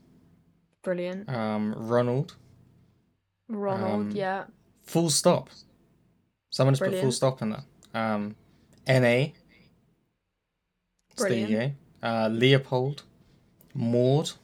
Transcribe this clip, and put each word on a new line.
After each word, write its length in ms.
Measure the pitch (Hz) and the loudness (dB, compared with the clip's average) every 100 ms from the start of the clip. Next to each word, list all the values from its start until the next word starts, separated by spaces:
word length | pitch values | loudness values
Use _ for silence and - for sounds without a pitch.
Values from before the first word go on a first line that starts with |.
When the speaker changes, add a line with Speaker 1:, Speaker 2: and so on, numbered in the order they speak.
| _ _ _ _ _ _ _ _ | _ _ _ _ _ _ _ _
Speaker 1:
Brilliant. 460 | 190 180 180 185 202 | -6 -6 -6 -10 -8
Speaker 2:
Um, 460 | 123 110 107 107 110 | -6 -4 -2 -4 -6
Ronald. 600 | 113 120 123 127 151 - - _ _ _ _ _ _ _ _ _ - | 0 0 2 -2 -4 -10 -20 _ _ _ _ _ _ _ _ _ -12
Speaker 1:
Ronald, 600 | 214 202 190 202 208 208 | -6 -4 -2 -2 -2 -4
Speaker 2:
Um, 20 | |
Speaker 1:
yeah. 320 | 208 190 190 - - _ _ | -4 -4 -6 -8 -18 _ _
Speaker 2:
Full 280 | - 165 165 | -4 0 0
Stop. 400 | 139 180 160 - - - _ _ _ _ _ _ _ _ | 2 4 2 -2 -20 -20 _ _ _ _ _ _ _ _
Someone 240 | - 135 | 0 2
just 60 | 135 | 4
put 40 | 190 | 0
Full 20 | |
Speaker 1:
Brilliant. 220 | 185 139 | 0 -2
Speaker 2:
Stop 280 | - 135 127 | 0 0 0
in 80 | 110 | -6
there. 140 | - - _ - | -8 -12 _ -10
Um, 420 | 113 113 104 104 107 _ _ _ _ - | -4 -2 -2 -6 -12 _ _ _ _ 0
N 180 | 131 | 2
A. 300 | 123 120 156 - _ _ _ _ _ _ _ _ _ _ _ _ _ _ _ _ _ - | 4 2 0 -6 _ _ _ _ _ _ _ _ _ _ _ _ _ _ _ _ _ -2
So 80 | 202 | 0
there 100 | 117 | 0
you 80 | 107 | 0
Speaker 1:
Brilliant. 280 | 107 131 139 _ _ | 0 -2 -6 _ _
Speaker 2:
go. 60 | 117 | -4
Uh, 200 | 113 110 | 0 0
Leopold. 760 | 113 131 135 135 127 131 147 - _ _ _ _ _ _ | 4 6 4 2 -4 -4 -6 -16 _ _ _ _ _ _
Maud. 560 | 135 117 120 123 143 175 - | -6 0 2 4 2 0 -10